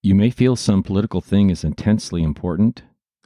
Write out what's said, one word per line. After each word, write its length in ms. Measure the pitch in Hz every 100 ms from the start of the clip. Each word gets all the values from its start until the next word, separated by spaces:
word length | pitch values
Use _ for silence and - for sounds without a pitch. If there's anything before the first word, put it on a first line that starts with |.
You 100 | 98
may 160 | 98 113
feel 260 | - 127 123
some 280 | - 98
political 380 | - 98 107 90
thing 280 | - 98 98
is 140 | 85
intensely 580 | 78 - 104 107 - 87
important, 640 | 80 73 90 85 110 - _ _ _ _